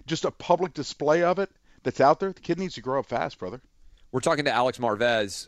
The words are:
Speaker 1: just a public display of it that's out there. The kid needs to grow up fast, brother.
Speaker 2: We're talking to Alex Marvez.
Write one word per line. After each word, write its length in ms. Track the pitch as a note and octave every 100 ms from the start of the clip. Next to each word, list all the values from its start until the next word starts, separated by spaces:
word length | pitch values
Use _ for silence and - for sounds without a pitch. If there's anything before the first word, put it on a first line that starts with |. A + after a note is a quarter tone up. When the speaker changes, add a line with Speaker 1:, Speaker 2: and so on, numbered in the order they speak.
| -
Speaker 1:
just 180 | D#3+ E3+
a 60 |
public 420 | - - E3+ F3+
display 480 | D3+ C#3 - D3 D#3+
of 160 | F3 F#3
it 140 | G3 _ _ _
that's 180 | C3 -
out 180 | C3+ D3+
there. 140 | F#3+
The 80 | F#3
kid 160 | - E3+
needs 160 | F#3
to 80 | -
grow 200 | B2 C#3
up 40 | -
fast, 320 | A#2+ D3 -
brother. 240 | F#2 B2 - _ - - -
Speaker 2:
We're 80 | B2+
talking 260 | E3 D3+ C#3+
to 60 |
Alex 260 | A#2 B2+ B2
Marvez. 720 | A#2+ G#2 A#2+ A#2 G2+ -